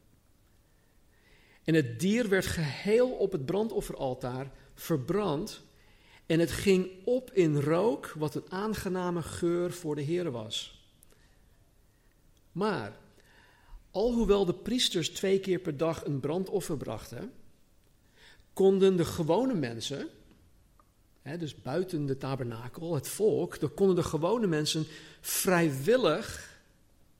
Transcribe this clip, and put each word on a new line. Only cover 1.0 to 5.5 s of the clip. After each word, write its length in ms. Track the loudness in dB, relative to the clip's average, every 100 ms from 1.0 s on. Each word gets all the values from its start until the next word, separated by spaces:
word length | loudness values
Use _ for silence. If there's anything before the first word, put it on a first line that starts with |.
| _ _ _ -20 _ _
En 100 | 2
het 260 | 2 2 0
dier 300 | 2 2 2
werd 160 | 0 0
geheel 640 | -2 -4 -4 2 4 4
op 200 | 0 -2
het 140 | -2 -2
brandofferaltaar 1080 | -2 -2 -4 -6 -4 -4 -4 -6 -8 -10 -14 -20
verbrand 880 | -10 -2 -2 0 0 0 -2 -4